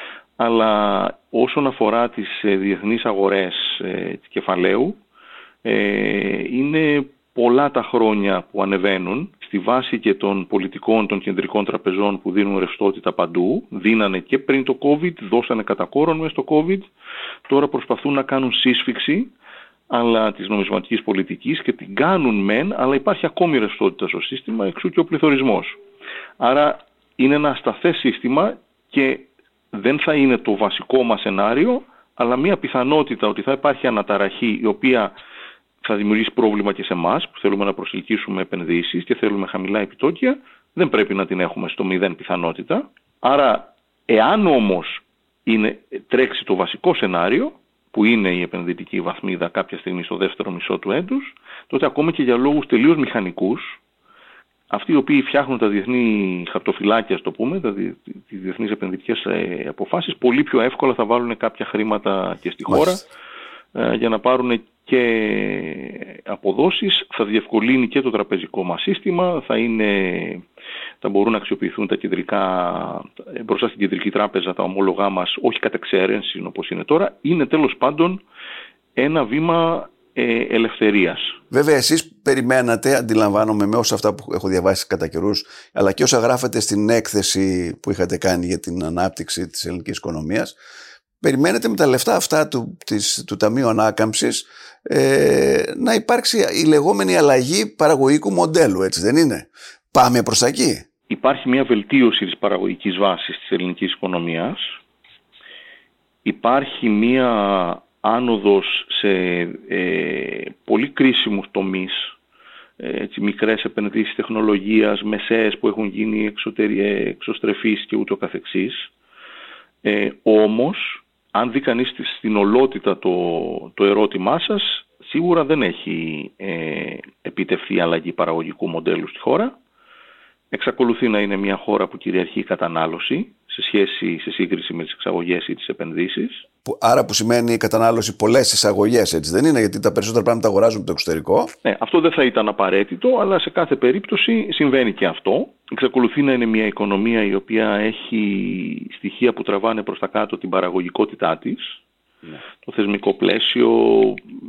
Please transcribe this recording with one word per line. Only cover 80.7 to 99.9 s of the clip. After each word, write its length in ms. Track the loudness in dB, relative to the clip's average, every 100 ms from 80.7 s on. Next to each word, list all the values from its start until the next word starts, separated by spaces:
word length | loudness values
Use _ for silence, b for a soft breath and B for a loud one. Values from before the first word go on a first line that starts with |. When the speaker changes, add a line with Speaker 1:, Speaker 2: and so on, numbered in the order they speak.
| 2 2 4 2 0 -8 -10 -4
Speaker 2:
Βέβαια, 280 | 0 4 4
εσείς 440 | 4 0 -2 _
περιμένατε, 760 | 0 2 2 2 2 2 2 2
αντιλαμβάνομαι, 680 | 2 2 4 4 2 2 2
με 100 | 2
όσα 180 | 0
αυτά 200 | 2 0
που 180 | -2 -4
έχω 140 | -4 0
διαβάσει 380 | 2 2 0 -2
κατά 220 | -4 -4
καιρούς, 360 | -2 -2 -2 -6 B B
αλλά 200 | 0 0
και 100 | 2
όσα 160 | 2 4
γράφετε 420 | 4 2 0 -2
στην 280 | -2 0 2
έκθεση 880 | 2 2 -2 0 0 0 0 -2 -6
που 80 | -4
είχατε 280 | -2 -2 0
κάνει 280 | 0 0 0
για 120 | -4
την 240 | -4 -6
ανάπτυξη 640 | -4 -2 -2 -4 -8 -8 -8
της 180 | -8
ελληνικής 320 | -8 -8 -8 -8
οικονομίας, 600 | -8 -6 -4 -4 -4 -10 B B B B _ _
περιμένετε 480 | 0 2 2 2 0
με 60 | 2
τα 100 | 2
λεφτά 300 | 2 2 0
αυτά 320 | 2 0 0
του, 280 | -2 -6 -10
της, 400 | -6 -4 -2 -4 -6
του 100 | 0
Ταμείου 320 | 0 2 2
Ανάκαμψης, 800 | 2 2 2 0 0 -2 -4 -8 B B B
ε, 800 | -2 2 4 4 4 4 4 2 0 -2
να 180 | 0
υπάρξει 440 | 0 2 0 2 0 0 2
η 40 | 4
λεγόμενη 480 | 4 4 2 2 4
αλλαγή 580 | 6 6 4 0 -2 2
παραγωγικού 540 | 4 4 4 4 2
μοντέλου, 520 | 0 2 4 4 4
έτσι 180 | 0 0
δεν 160 | 2 4
είναι; 320 | 4 0 -8 B B B B